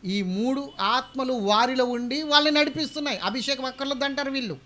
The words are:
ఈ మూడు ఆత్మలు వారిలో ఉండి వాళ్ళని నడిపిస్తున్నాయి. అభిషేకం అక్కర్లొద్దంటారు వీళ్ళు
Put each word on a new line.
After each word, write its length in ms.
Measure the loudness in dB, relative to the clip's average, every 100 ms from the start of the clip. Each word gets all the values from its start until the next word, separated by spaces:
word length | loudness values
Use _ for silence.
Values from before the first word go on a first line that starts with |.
ఈ 180 | -2 -2
మూడు 480 | -2 0 0 0 -4 -2
ఆత్మలు 520 | 0 0 -2 -6 -2
వారిలో 520 | 0 2 4 4 4
ఉండి 380 | 0 0 -2 -4
వాళ్ళని 380 | 4 4 6 2
నడిపిస్తున్నాయి. 580 | 2 0 -6 -4 -4 -2
అభిషేకం 460 | -2 -2 -4 -4
అక్కర్లొద్దంటారు 680 | -4 -6 -6 -2 -2 -2 -4
వీళ్ళు 260 | -4 -4 -8